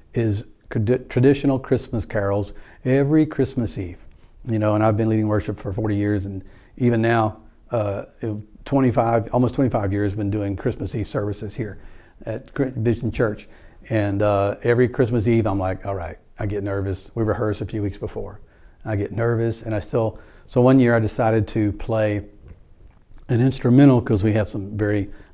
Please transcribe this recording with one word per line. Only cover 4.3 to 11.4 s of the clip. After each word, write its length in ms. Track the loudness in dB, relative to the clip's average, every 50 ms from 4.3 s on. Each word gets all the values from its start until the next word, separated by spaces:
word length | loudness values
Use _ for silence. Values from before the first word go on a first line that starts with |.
| -20 -14 -6
You 140 | -4 -2 0
know, 160 | 2 2 2
and 80 | 4 4
I've 120 | 2 2
been 140 | 2 2 2
leading 180 | 2 2 2 2
worship 300 | 0 0 0 -2 -8 -6
for 140 | -6 -6 -6
forty 220 | -4 -2 -2 0
years, 300 | 0 0 0 0 -2 -2
and 180 | -4 -8 -10 -12 -14 -20 -20 -20 -20 -6 -2
even 240 | 0 2 2 2
now, 400 | 2 2 2 2 0 0 -2 -8 -16 -20 -20 _ _ -6
uh, 340 | -4 -2 -2 -2 -4 -6 -8 -12 _ -10 -8 -6 -6 -8 -10 -14 -20 -18 -8
twenty-five, 640 | -2 0 2 2 4 4 2 2 2 2 0 0 0 0
almost 220 | 2 2 2 2
twenty-five 360 | 0 0 0 0 0 -2 0
years, 240 | 0 0 0 -2 -2
been 160 | -2 -4 -2
doing 240 | -2 -2 -2 -4 -6
Christmas 400 | -4 -4 -4 -4 -4 -8 -6 -6
Eve 120 | -6 -6 -4
services 480 | -4 -4 -4 -4 -6 -6